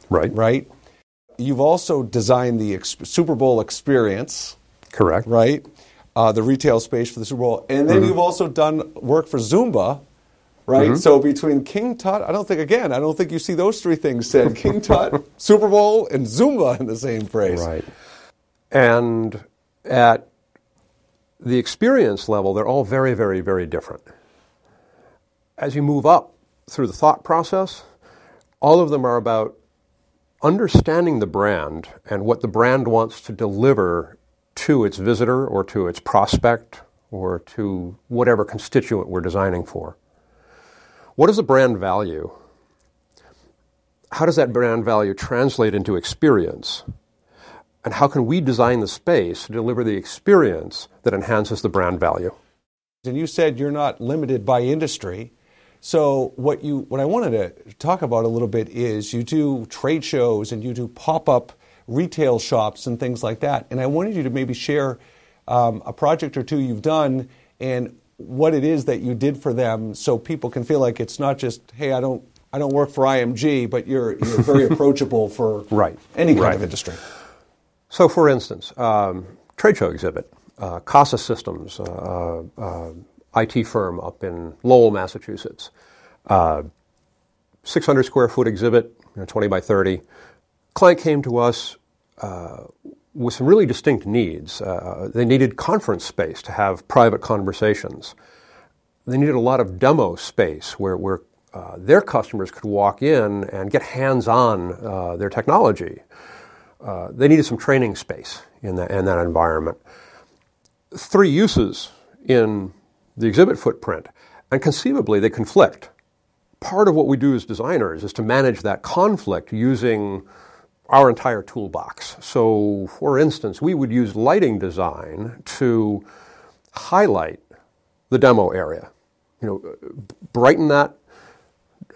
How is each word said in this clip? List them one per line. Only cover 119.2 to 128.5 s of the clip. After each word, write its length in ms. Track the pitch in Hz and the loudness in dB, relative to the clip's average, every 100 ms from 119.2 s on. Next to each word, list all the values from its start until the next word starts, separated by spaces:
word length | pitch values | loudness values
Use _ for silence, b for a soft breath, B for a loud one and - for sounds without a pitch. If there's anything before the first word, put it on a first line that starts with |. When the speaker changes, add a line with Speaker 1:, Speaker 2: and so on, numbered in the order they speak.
| - 85 - | -4 -6 -6
Speaker 1:
using 720 | 107 127 120 120 107 101 95 b b b b b _ - | -2 0 0 0 -2 -4 -8 b b b b b _ 4
our 200 | 135 135 | 8 8
entire 340 | 107 131 110 | 6 -2 -4
toolbox. 760 | - 120 98 80 - - - - | -6 -10 -10 -10 -12 -16 -18 -18
So, 680 | - 127 113 107 104 101 95 - | -4 0 2 2 0 -2 -6 -4
for 200 | 147 135 | 0 2
instance, 440 | 156 151 104 90 | 2 0 -8 -4
we 120 | 156 | -2
would 160 | 165 127 | -2 0
use 240 | 120 110 | 0 0
lighting 440 | 104 123 196 151 104 | 0 2 4 2 0
design 840 | 92 85 87 - 80 78 113 117 - - | -4 -4 -4 -6 -12 -12 -12 -14 -14 -2
to 460 | 127 113 107 101 b b b b b b _ | 0 2 0 -4 b b b b b b _
highlight 680 | - - 185 202 95 80 - _ _ _ _ _ _ - | -18 -2 2 2 0 -4 -10 _ _ _ _ _ _ -2
the 80 | 127 | 4
demo 320 | 135 113 90 | 6 6 2